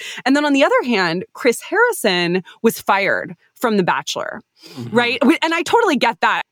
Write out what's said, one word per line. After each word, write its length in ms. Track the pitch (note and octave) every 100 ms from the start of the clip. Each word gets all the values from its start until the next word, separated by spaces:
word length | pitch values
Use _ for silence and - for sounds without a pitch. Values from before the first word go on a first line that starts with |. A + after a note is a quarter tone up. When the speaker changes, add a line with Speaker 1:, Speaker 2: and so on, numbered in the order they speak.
| - - -
Speaker 1:
And 100 | C#4+
then 100 | D4
on 80 |
the 100 | C#4
other 180 | D#4 B4
hand, 420 | C4+ G3+ F3 E3+ -
Chris 280 | - B3 -
Harrison 840 | - F#4+ A#4+ - G#3 F3+ F3 F#3 - -
was 180 | A3+ -
fired 560 | - G3 F#3 F#2+ - F3 _ -
from 220 | A#3+ G#3
The 60 |
Bachelor, 580 | F3 D3 - - - - - _ - C#3+
Speaker 2:
Mm-hmm. 180 | A#2+ A3+
Speaker 1:
right? 220 | A#3+ B3+ C4
We, 140 | E4+
and 140 | E4 E4
I 80 |
totally 320 | E4+ A#4+ G#4 B3
get 240 | A#3 -
that. 220 | A3 E3 -